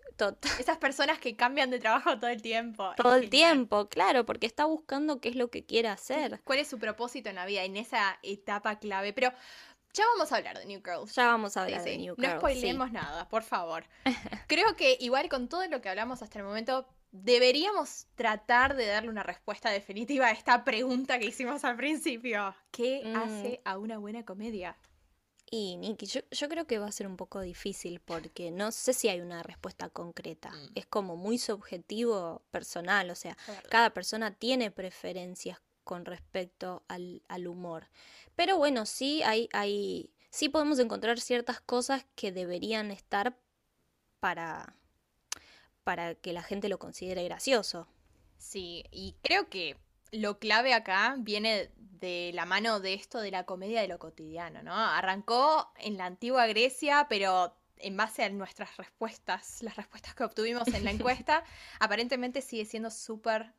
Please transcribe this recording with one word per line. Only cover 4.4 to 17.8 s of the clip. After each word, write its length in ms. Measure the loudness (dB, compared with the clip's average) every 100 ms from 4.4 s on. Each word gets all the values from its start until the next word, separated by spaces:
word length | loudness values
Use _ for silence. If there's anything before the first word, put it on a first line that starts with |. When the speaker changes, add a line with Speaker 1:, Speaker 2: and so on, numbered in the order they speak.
| -4
Speaker 1:
está 180 | 0 0
buscando 540 | 0 -2 -2 0 -2
qué 80 | -2
es 60 | -2
lo 140 | -2
que 140 | -4 0
quiere 220 | 0 0
hacer. 520 | -4 -4 -2 -2 -6
Speaker 2:
¿Cuál 160 | -2 0
es 80 | 0
su 100 | -4
propósito 500 | -6 -4 -6 -6 -8
en 60 | -6
la 80 |
vida 200 | -2 -2
en 120 | -2 -4
esa 420 | -2 0 0 -2
etapa 560 | -8 -8 -4 -2 -2 -4
clave? 340 | -4 -4 -2
Pero 200 | 2 0 0 -16 -20 -20 -20 _
ya 100 | 2 4
vamos 160 | 4 2
a 40 | 0
hablar 220 | -2 -10
de 80 | -12
New 140 | -12
Girl. 220 | -8 -8 -4
Speaker 1:
Ya 160 | 4 6
vamos 300 | 6 2 -2
a 100 | -2
Speaker 2:
Sí, 60 |
Speaker 1:
hablar 120 | -2
de 80 | -4
Speaker 2:
sí. 40 | -6
Speaker 1:
New 160 | -6 -2
Speaker 2:
No 60 | 0
Speaker 1:
Girl, 100 | 2
Speaker 2:
spoilemos 500 | 2 2 0 0 -2
Speaker 1:
sí. 40 |
Speaker 2:
nada, 340 | -4 -6 -8 -4
por 140 | -4
favor. 420 | -2 -4 -2 -6 -10 -2
Speaker 1:
<laughs> 420 | -2 -2 -6 -12 0
Speaker 2:
Creo 280 | 4 4 6
que 200 | 4 4
igual 280 | 4 2 2
con 200 | -2 -2
todo 180 | -4 -2
lo 140 | -4
que 80 | -4
hablamos 340 | -4 -4 -6
hasta 160 | -10 -10
el 60 |
momento, 420 | -6 -4 0 -2 -2 _ _
deberíamos 960 | -8 6 8 8 6 4 0